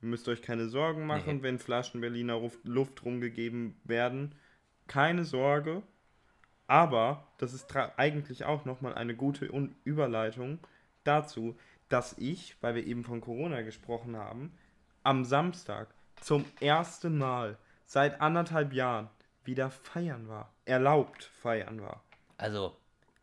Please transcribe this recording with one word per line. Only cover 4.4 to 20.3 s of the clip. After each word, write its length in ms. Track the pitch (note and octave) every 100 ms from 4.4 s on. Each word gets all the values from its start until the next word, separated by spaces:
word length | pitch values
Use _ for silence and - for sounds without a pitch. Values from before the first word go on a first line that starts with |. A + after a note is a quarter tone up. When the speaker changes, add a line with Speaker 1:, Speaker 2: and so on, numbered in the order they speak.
| _ _ _ _ -
Speaker 1:
Keine 360 | C#3 D3+ F3
Sorge. 580 | D#3+ C3 C#3 D3 D3+ E3+ G#3+ _ _ _ _ _ _ _ -
Aber 600 | C#3+ E3 A#2+ A#2 D3 - -
das 160 | B2
ist 160 | C3 -
tra-, 220 | C3+ A#2+ -
eigentlich 480 | C#3+ D3+ D3 B2+ -
auch 180 | D3+
nochmal 320 | C3+ B2+ C3 -
eine 180 | A#2
gute 400 | A#2 C#3 C#3+ C3
Un-, 220 | C3+ C3+ -
Überleitung 760 | - D3+ C3+ A2+ A2 A#2+ B2 D#3+ - _ _ _
dazu, 540 | - D3 D3+ - A2+ A2+ - _ -
dass 280 | B2+ - -
ich, 380 | B2 F3+ - -
weil 140 | A#2+ A#2
wir 100 | -
eben 180 | A#2+
von 160 | A#2+ A#2
Corona 420 | A#2 A#2+ E3+ C3+
gesprochen 540 | A2 - - A#2 A#2+ A2+
haben, 380 | G#2 A2+ D#3 - _ _ _ _
am 220 | C3 C3+ B2
Samstag 640 | C3+ F3 F3 - G#2 G#2+ _ - -
zum 240 | - D3 C#3+ -
ersten 560 | C#3+ D#3 E3+ - E3+ D#3
Mal 400 | C3 B2 A2+ G#2+ _ _ -
seit 360 | C#3 C#3+ C#3+
anderthalb 500 | D#3 E3+ E3+ E3 C#3+
Jahren 380 | C3 B2+ A#2 A2 _ _ _
wieder 260 | - B2+ C3
feiern 600 | - - E3+ E3+ B2
war. 240 | A2